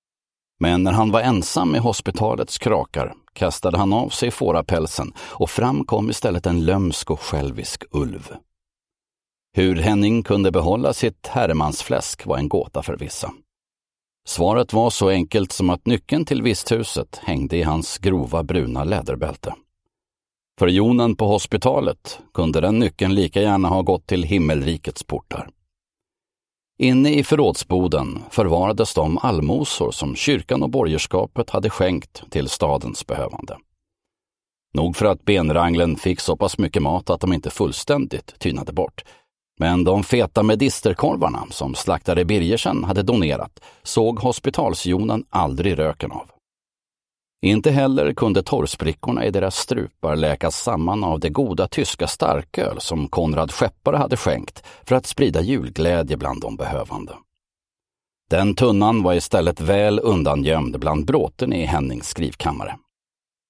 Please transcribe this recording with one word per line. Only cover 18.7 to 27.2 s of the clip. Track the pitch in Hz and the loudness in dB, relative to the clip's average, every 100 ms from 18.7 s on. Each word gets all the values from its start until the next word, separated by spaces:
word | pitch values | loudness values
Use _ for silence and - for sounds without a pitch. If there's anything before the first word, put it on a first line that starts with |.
| 62 | -2
läderbälte. | 73 98 69 65 76 - - - _ _ _ _ _ _ _ _ _ - | -2 -2 -2 -4 -6 -6 -10 -12 _ _ _ _ _ _ _ _ _ 0
För | 90 | 4
jonen | 92 110 123 120 104 | 4 4 4 2 2
på | 104 | 2
hospitalet | 104 - 101 127 139 - - - - - | 0 0 0 2 2 0 -2 -8 -18 -10
kunde | - 80 78 | -2 0 2
den | 87 110 | 2 2
nyckeln | 113 - 92 98 | 2 0 0 2
lika | 85 - | 2 2
gärna | 104 98 90 | 2 4 2
ha | 95 | 2
gått | 87 90 - | 2 0 0
till | 92 | -2
himmelrikets | 80 101 78 78 69 80 - - | 2 2 2 0 -2 -4 -6 -12
portar. | - 67 - - - - _ _ _ _ _ _ _ _ _ _ _ - | -8 -8 -8 -12 -12 -18 _ _ _ _ _ _ _ _ _ _ _ 0
Inne | 127 127 143 | 4 6 6
i | 147 | 4